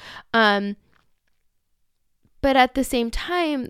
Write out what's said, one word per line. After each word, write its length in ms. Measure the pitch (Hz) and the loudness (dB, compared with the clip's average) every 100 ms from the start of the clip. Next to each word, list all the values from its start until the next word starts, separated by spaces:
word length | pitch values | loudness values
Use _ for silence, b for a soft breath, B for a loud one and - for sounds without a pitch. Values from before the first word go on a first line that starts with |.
| B B - | B B -2
Um, 440 | 226 214 202 202 202 _ _ _ _ _ _ _ _ _ _ _ _ _ _ _ _ | 2 4 2 -2 -8 _ _ _ _ _ _ _ _ _ _ _ _ _ _ _ _
but 160 | 277 269 | 2 4
at 200 | 254 - | 2 0
the 80 | |
same 260 | 254 247 233 | -2 -2 -4
time, 600 | - - 349 330 285 | -6 -4 -2 -2 -4